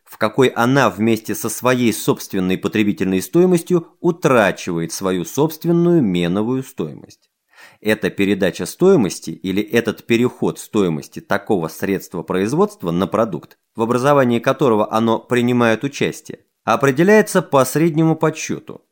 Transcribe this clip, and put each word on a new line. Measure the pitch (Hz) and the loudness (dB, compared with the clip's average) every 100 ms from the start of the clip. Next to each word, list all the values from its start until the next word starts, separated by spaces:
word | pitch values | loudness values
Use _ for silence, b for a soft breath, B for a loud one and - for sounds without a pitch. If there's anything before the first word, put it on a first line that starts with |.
в | _ - | _ -4
какой | 107 - 127 | -2 2 2
она | - 120 139 117 | 4 2 4 2
вместе | 90 113 110 - 101 | 2 0 0 -2 -6
со | 113 | -6
своей | - 120 127 120 | -2 0 2 2
собственной | - - 127 - 98 92 92 | 0 -2 -2 -4 -4 -2 -2
потребительной | - 110 104 90 95 95 | -2 0 0 0 0 -2
стоимостью | - 170 185 175 - 175 165 _ | 0 2 2 2 0 -2 -4 _
утрачивает | 175 170 160 127 98 82 - 85 82 | -4 -2 2 4 2 0 -6 -6 -6
свою | - 95 92 | -4 -4 -2
собственную | 85 - 156 - 165 170 175 170 | -4 -2 -2 -2 0 2 4 2
меновую | 110 87 87 95 110 131 | 2 0 0 -2 -2 -4
стоимость. | 131 - 80 67 - - _ _ _ b b b | -8 -10 -10 -10 -20 -20 _ _ _ b b b
Эта | 107 110 92 | -2 -2 -2
передача | - 98 101 92 - 90 | 0 0 2 0 -2 -10
стоимости | - 180 190 90 - - | 0 4 4 2 -4 -12
или | 80 92 95 | -8 -4 -4
этот | 107 117 110 - - | 0 -2 -2 -6 -2
переход | 117 120 - 98 80 | 0 0 -2 -4 -4
стоимости | - 110 92 78 - - | -4 0 0 -2 -8 -18
такого | - 98 - 101 80 | -4 -4 0 -2 -2
средства | - 95 92 - 87 | -6 -4 -4 -4 -10
производства | 78 92 101 151 208 - 87 | -4 -2 -2 0 -2 -2 -4
на | 87 95 | -2 -2
продукт, | 104 113 78 - _ _ - | -2 -2 -6 -14 _ _ -6
в | |
образовании | 113 120 135 143 123 117 | -2 0 2 2 2 2
которого | 135 131 139 107 - | 0 0 2 2 0
оно | 110 113 110 | 0 0 0
принимает | - 123 120 123 117 110 | 0 0 2 2 2 0
участие, | 139 - 90 - - - _ _ | -4 -4 -4 -4 -16 -18 _ _
определяется | - 117 139 131 185 214 208 185 | -2 2 2 2 4 4 4 -2
по | 175 139 | 2 2
среднему | 123 151 170 151 160 160 | 2 2 0 2 2 2
подсчёту. | 156 156 - 76 - - _ | -2 -2 -8 -8 -10 -20 _